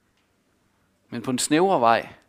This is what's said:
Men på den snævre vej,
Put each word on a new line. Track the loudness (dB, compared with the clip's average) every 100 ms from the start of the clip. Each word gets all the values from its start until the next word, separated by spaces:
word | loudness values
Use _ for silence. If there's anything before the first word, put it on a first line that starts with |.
| _ _ _ _ _ _ _ _ _ _ _
Men | -10
på | -6
den | -4
snævre | -2 0 2 2
vej, | 2 2 -2 -14